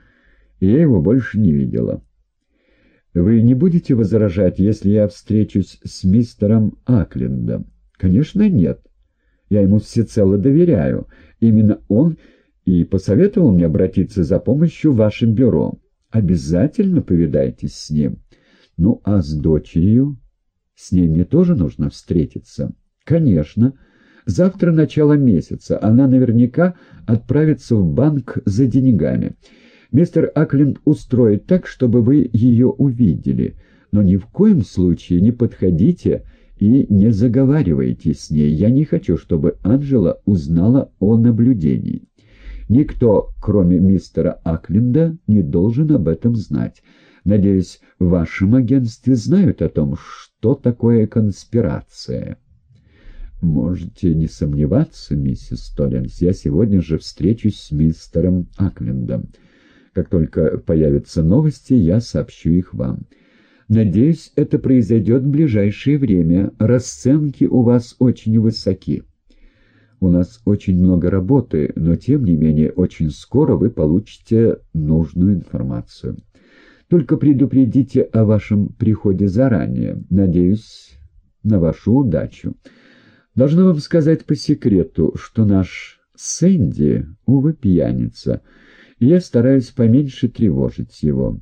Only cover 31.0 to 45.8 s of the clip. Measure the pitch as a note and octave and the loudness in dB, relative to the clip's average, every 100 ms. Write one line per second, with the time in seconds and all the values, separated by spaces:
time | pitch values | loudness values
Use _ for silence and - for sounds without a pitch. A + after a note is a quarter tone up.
31 | - A#2+ A2+ G#2 - F#3 - - B2+ A#2+ | -2 2 2 2 0 -2 -2 -4 0 2
32 | A2+ D3 - G#2 B2+ A#2 B2+ - C#3 A#2 | 2 2 0 0 2 4 2 0 -2 2
33 | G#2 A#1 - B1 - - _ _ _ G#2 | 0 0 -4 -4 -4 -8 _ _ _ 0
34 | F#2+ F#2+ - - A3 E3+ F2+ - F2+ D#2+ | 2 0 -2 0 2 2 0 -2 0 -2
35 | - F2 G#2+ A#2+ A2+ - F#2 D#2+ C#3 F3 | -2 0 0 0 -4 -2 -2 2 0 0
36 | F#2+ D2+ - - _ - G2+ C3+ - G2 | -2 -4 -8 -20 _ -2 2 2 2 2
37 | A2 G2 B2 A#2 C3 D#3 F2 C#2 B1+ A#1+ | 2 2 0 2 2 2 0 -2 -2 -4
38 | D#3+ - - D2+ D2+ D2+ G#2+ C3 D3+ - | -6 -6 -4 -2 0 2 2 2 0 -4
39 | - E2 - E2+ C2+ - F#2 C3+ C#3+ B2+ | -2 -4 -2 -2 -2 -2 -2 -2 0 0
40 | E2 - - F#2+ C#2+ E2 G2+ C3+ - _ | 0 -2 -2 -2 0 0 2 0 -2 _
41 | G2 A2+ A#2+ A2 A#2+ A2+ D2+ B1 G1+ - | 0 2 2 2 0 0 -2 -2 -6 -10
42 | - _ _ - - - - A#2+ D3 - | -12 _ _ -20 -18 -16 -2 0 0 0
43 | A#2 G2 - - - G2+ F2 F2+ F#2+ F#2 | 2 2 -2 -8 -2 0 2 2 2 0
44 | - E2 D#2+ - - E2 - G#2 B2 D3 | -2 -4 -4 -4 -6 -6 -2 0 2 2
45 | E3 E3 - G#2+ D2 E2+ G#2 A#2+ | 0 -2 0 0 0 0 0 0